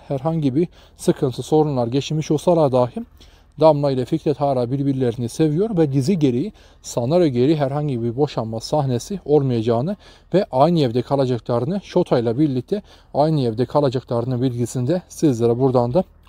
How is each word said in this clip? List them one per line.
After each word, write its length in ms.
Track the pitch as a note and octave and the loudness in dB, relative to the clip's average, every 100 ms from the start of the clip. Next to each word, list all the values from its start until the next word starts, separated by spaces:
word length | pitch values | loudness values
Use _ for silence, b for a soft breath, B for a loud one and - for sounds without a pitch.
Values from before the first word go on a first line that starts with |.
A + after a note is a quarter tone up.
| - | -4
herhangi 480 | C#3 D3+ E3 C#3+ B2+ | -6 -2 -2 0 0
bir 120 | F3 b b b | -2 b b b
sıkıntı, 460 | - E3 C#3 B2 | -2 0 -2 -4
sorunlar 440 | B2+ D#3 D3+ C3 A#2+ | 0 2 2 0 -2
geçirmiş 440 | C3+ - D#3 D3+ | -2 -2 -4 -2
olsalar 400 | D3+ - E3+ D3 | -2 2 2 4
dahi 320 | B2+ B2 A#3 A#3 - b b b - | 2 0 -4 -14 -18 b b b 2
Damla 320 | D#3 D3 C#3+ | 4 4 2
ile 140 | C3 B2 | -2 -2
Fikret 360 | D#3+ - C#3+ | -2 -2 0
hala 300 | C#3+ B2+ A#2+ | 0 0 -2
birbirlerini 580 | C3+ C#3 C3 B2+ A2+ A#2 | -2 -2 0 -2 -2 -4
seviyor 480 | - D#3+ D3+ A3 F#3 | 0 0 0 0 0
ve 160 | D#3 | 0
dizi 260 | C3+ C3 G3 | 0 0 2
gereği, 340 | C#3+ A#2+ G3 - b b | 2 0 -4 -10 b b
senaryo 460 | - - A#2+ F3 E3+ | -10 -4 0 2 2
gereği 280 | A#2+ C3 D#3+ | 2 2 2
herhangi 480 | C3+ C#3+ D3+ B2 | -2 -2 -4 -4
bir 140 | A#2 A#2 | -4 -2
boşanma 420 | D3 - A2+ A2+ | -2 -2 -6 -6
sahnesi 600 | - D#3 C3+ A#2+ - F#3+ - | -4 -2 0 -2 -4 -8 0
olmayacağını 720 | D3 C3+ A#2+ A2 A#2 D3 G#3 b b b | 2 2 0 0 0 -2 -6 b b b
ve 120 | F3 G#3 | -2 0
aynı 280 | C3 D3+ F3 | 2 2 4
evde 220 | C3+ A#2+ | 0 0
kalacaklarını, 800 | - C#3 C3 B2 - A#2+ B2 G3 | -2 0 0 -2 -2 -2 -2 -6
Şota 360 | - F#3 E3+ C#3+ | -2 -2 2 0
ile 200 | A#2+ A#2 | 0 0
birlikte 420 | D#3 B2+ - G3+ - b b | 0 -2 -4 -6 -8 b b
aynı 280 | C3 D3+ D#3 | 0 2 2
evde 240 | A#2+ A2 B2 | 0 0 0
kalacaklarının 760 | D3+ C#3+ B2+ - A#2 A#2 B2 | 0 0 -2 -4 -4 -4 -2
bilgisini 460 | C3 A#2+ A#2+ C3+ B2 | -2 -2 -4 -4 -2
de 140 | F3 - | -4 -6
sizlere 520 | - D#3+ A#2 A#2 A#2 | -2 0 2 2 2
buradan 340 | C3+ B2 A#2+ | 2 2 2
da 100 | C#3+ - - | 0 -2 -6